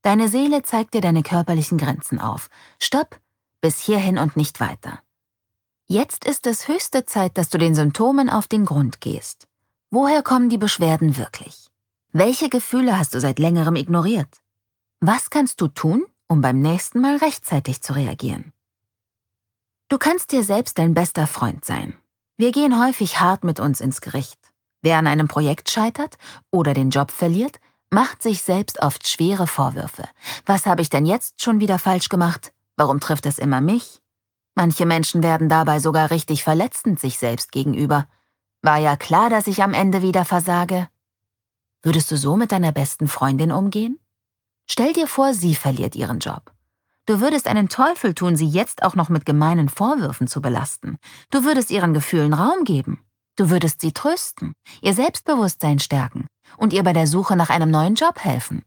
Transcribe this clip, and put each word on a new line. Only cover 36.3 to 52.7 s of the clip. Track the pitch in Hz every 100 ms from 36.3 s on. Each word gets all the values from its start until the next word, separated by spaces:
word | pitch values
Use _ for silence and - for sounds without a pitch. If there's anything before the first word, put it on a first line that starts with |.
| 147
verletzend | - 156 226 - 226 175
sich | 131 -
selbst | 123 117 -
gegenüber. | 139 143 123 147 147 143 _ _ _ _ _
"War | 156 151
ja | 151
klar, | 143 - 165 233
dass | 220 202
ich | 196
am | 196
Ende | 175 196 190
wieder | 185 185
versage." | 175 180 180 175 175 185 175 _ _ _ _ _ _ _ _ _
Würdest | 160 160 151
du | 151
so | 143
mit | 190 233
deiner | 190 165
besten | 143 139 - 147
Freundin | - 135 135 160
umgehen? | 170 196 208 226 285 _ _ _ _ _ _ -
Stell | - 254
dir | 330 311
vor, | - 269
sie | 220 170
verliert | 151 139 131 -
ihren | - 101 113
Job. | - - _ _ _ _ _ _ -
Du | 208
würdest | 262 302 -
einen | 214 196
Teufel | - 277 339 220
tun, | 165 180
sie | 160 156
jetzt | 165 233 -
auch | 185
noch | 185 160
mit | 160
gemeinen | 156 147 156 170 143
Vorwürfen | - 214 294 160 - 123
zu | 131
belasten. | 139 117 139 - - 151 - - _
Du | 277
würdest | 269 269 233
ihren | 202 175
Gefühlen | 156 143 170 147
Raum | 151 214 370
geben. | 277